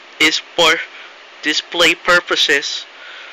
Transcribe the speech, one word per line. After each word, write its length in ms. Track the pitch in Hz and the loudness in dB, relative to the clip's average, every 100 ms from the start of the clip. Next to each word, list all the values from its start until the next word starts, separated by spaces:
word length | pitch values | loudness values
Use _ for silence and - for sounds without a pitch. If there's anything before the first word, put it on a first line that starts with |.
| - - | -14 -2
is 180 | 156 160 | 0 0
for 360 | - - 160 165 - - - - - - | -4 0 2 2 -2 -14 -20 -20 -20 -6
display 520 | 147 156 - 170 165 | -4 -4 -4 0 2
purposes. 920 | 175 - 175 - - - 143 - - - - - - - | 2 2 2 2 -2 2 0 -2 -8 -12 -18 -20 -18 -20